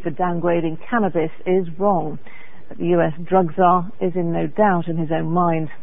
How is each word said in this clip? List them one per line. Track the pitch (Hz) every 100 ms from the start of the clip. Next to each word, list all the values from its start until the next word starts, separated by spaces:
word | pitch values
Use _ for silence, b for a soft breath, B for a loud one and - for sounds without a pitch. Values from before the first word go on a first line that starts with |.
for | 170
downgrading | 147 180 170 170 170 160 160 -
cannabis | 240 190 165 156 -
is | 185 185 170 160
wrong. | 202 185 156 147 B B B B -
But | -
the | 170
U | 175
S | 165 151
drug | 165 190 170 151
czar | 180 180 175 -
is | 190
in | 175 170
no | 170 165
doubt | 180 214 175 170
in | 165
his | 160
own | 160 160
mind. | 175 175 160 156 -